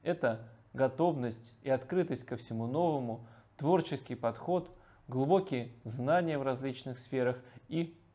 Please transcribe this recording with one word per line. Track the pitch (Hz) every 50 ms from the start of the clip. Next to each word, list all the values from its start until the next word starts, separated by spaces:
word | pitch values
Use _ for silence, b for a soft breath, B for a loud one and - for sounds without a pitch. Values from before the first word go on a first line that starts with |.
Это | - 160 175 170 - 120 110 110 - - - - - _
готовность | - 123 131 127 131 - 165 175 165 139 123 117 110 - - - - _
и | - 139
открытость | 131 127 131 - 175 185 175 175 131 120 -
ко | - 123
всему | 113 - - 117 113 113
новому, | 117 127 156 175 170 156 139 127 117 110 113 117 B B B B B _
творческий | - 143 147 180 185 - - 147 131 - - 127
подход, | 120 - 113 113 - - - 180 180 170 - b b b b b b b
глубокие | - 127 127 135 143 185 190 190 190 139 123 117 120 117 - -
знания | 113 110 135 123 135 160 180 175 165 151 139
в |
различных | 135 135 127 123 131 135 127 - - 135 123 -
сферах | - - - 131 123 123 123 127 B B B B B -
и | 156 165 170 165 - - _ _